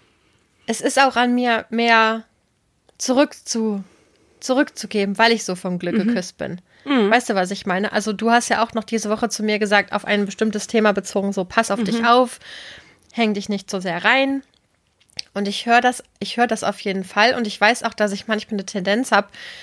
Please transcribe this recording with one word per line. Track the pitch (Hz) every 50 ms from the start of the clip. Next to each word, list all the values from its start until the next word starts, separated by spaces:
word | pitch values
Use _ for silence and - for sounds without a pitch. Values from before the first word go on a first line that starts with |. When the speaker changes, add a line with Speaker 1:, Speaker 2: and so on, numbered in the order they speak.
| _ _ _ _ _ _ _ _ _ _ _ _ _
Speaker 1:
es | - 226 -
ist | - 277 - 269
auch | 277 262 -
an | 240 247 247 247
mir, | 247 247 240 226 220 - -
mehr | 220 233 233 233 226 226 220 220 220 226 - _ _ _ _ _ _ _ _ _ _ _ _ _ _ -
zurück | - 254 247 262 302 302 - - -
zu, | - - 226 220 220 208 196 190 - _ _ _ _ _ _ _ _ _ _
zurückzugeben, | - - - 269 302 - _ - - - - 208 196 202 196
weil | - 226 233
ich | 233 220 -
so | - 185
vom | 180 - 185 180 175
Glück | 175 175 226
Speaker 2:
Mhm. | 214 190 226
Speaker 1:
geküsst | 240 190 180 - -
bin. | - - - 170 180 _ _ _ _ -
Speaker 2:
Mhm. | 277 277 240 202 202
Speaker 1:
Weißt | 220 247 - -
du, | 208
was | 190 185 185
ich | 202 - -
meine? | 202 180 190 208 -
Also | - 214 202 220
du | 202 196 220 226
hast | 233 240 - -
ja | 247 214 233
auch | - -
noch | 226 208
diese | - 226 220 208 208
Woche | 220 214 240 214
zu | - -
mir | 208 214 214 202
gesagt, | 214 196 208 202 190 -
auf | - 208 -
ein | - 208 202 202
bestimmtes | 196 - - 226 220 202 208 -
Thema | - - 226 214 208
bezogen, | 202 202 190 - - 202 196 196
so: | 196 196 180
„Pass | 180 - 226 226 -
auf | 196 240
dich | 220 190 226 233
Speaker 2:
Mhm. | 233
Speaker 1:
auf, | 233 240 254 254 240 - - - - - - - - - - - _ _ _ _ _
häng | - 233 233 214 208
dich | 202 196 -
nicht | 202 196 - -
so | 202 190
sehr | 185 185 165 170 175
rein.“ | 220 254 269 269 269 277 269 - _ _ _ _ _ _ _ _ _ _ _ _ _ - - - _ -
Und | 202 202 202
ich | 196 - -
hör | 233 233 240
das, | 240 247 247 - - _ _ -
ich | 202 - -
hör | 240 240
das | 226 220 - -
auf | 202 196 -
jeden | - 202 185 190 185
Fall. | - - 208 208 196 -
Und | 247 226
ich | 208 - -
weiß | 214 220 240 - -
auch, | 226 -
dass | - 208 202
ich | 196 196 - -
manchmal | 214 214 - - 214
eine | 196 190
Tendenz | - - 202 185 196 202 240 262 -
hab, | 226 196 208 - - - - - - -